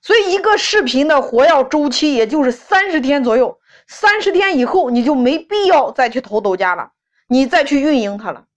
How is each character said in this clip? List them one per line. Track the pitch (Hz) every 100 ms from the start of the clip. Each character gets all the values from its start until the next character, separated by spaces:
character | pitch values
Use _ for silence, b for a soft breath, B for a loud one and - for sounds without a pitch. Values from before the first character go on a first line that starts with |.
所 | - 440
以 | 403
一 | 392
个 | 403 415
视 | - 427
频 | 262 254 294
的 | 294
活 | 262 233
跃 | 285 302
周 | 262 302 294
期 | - 302
也 | 262 220
就 | 302
是 | 262
三 | 240 - 381 392
十 | 320
天 | 262 285
左 | 240 226
右， | 247 - b b b
三 | - 415 415
十 | 392
天 | 349 392 320
以 |
后 | 247 370 277
你 | 240
就 | 240
没 | 285 247 311
必 | 320 415 392
要 | 330 247
再 | 226 254
去 | 240
投 | - 208
抖 | 208 185
加 | 185
了， | 175 - _ _ _ _
你 | 247 269
再 | 330
去 | 294 285
运 | 285 285
营 | 208 202
它 | 214
了。 | 143 _